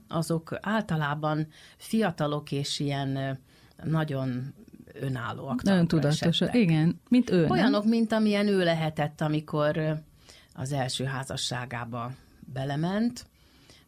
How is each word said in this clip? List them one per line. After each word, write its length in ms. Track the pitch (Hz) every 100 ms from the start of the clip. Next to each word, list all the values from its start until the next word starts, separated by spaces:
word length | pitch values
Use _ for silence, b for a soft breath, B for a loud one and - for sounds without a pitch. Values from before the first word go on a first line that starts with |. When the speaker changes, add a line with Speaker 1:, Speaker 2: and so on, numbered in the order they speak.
| -
Speaker 1:
azok 500 | 160 160 165 - -
általában 840 | 196 220 214 160 143 151 151 151 156 B B B
fiatalok 760 | - 220 202 170 147 147 151
és 280 | 143 143 -
ilyen, 360 | 147 139 135 135
ö, 160 | 135 131 - b b b 165
nagyon 640 | 160 151 135 131 123 135 - - - -
önállóak 680 | 143 135 127 120 117 135 254
Speaker 2:
Nagyon 160 | 196 185 170
Speaker 1:
talpra 100 | 160
Speaker 2:
tudatosak, 300 | 143 151 170
Speaker 1:
esettek. 340 | - 180 247
Speaker 2:
igen, 380 | 180 160 165 - -
mint 200 | 247 247
ő, 120 | 180
nem? 80 | 156
Speaker 1:
Olyanok, 360 | - 247 277 214
mint 260 | 233 220
amilyen 360 | 220 214 202 208
ő 160 | 196
lehetett, 580 | 170 160 156 156 151 -
amikor, 560 | 156 151 151 151 151 151
ö, 140 | 156 156 - B B B B
az 180 | - 131
első 320 | 143 127 -
házasságába 1080 | 131 135 135 - - 123 123 120 117 120 120 131 b b -
belement, 720 | 131 139 143 170 202 233 247 - b b b b b